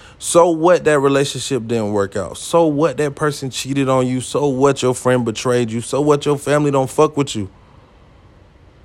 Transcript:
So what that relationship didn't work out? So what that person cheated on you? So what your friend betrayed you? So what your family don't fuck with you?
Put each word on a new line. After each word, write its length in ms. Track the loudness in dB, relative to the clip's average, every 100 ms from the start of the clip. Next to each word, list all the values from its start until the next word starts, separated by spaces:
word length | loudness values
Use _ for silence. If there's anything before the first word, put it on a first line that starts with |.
| -20 -14
So 300 | 0 4 4
what 340 | 4 2 4
that 140 | 4 2
relationship 680 | 2 2 -2 -4 -6 -6 -4
didn't 240 | -4 -2
work 240 | -2 -2 -4
out? 200 | -8 -10
So 300 | -2 2 2
what 300 | 2 -2 0
that 180 | -4
person 360 | -2 -4 -4 -8
cheated 380 | -8 -6 -2 0
on 180 | 2 0
you? 140 | -2
So 280 | -4 -2 0
what 340 | 2 2 2
your 100 | 0
friend 320 | 0 0 0
betrayed 460 | 0 -4 -2 0 -2
you? 100 | -4
So 200 | -4 0
what 260 | 2 2 2
your 100 | -2
family 360 | 0 0 2
don't 180 | 0 0
fuck 260 | 2 2 2
with 200 | -4 -6
you? 120 | -10 -14 -20 -20 -20 -20 -20 -20 -20 -20 -20 _ -20 _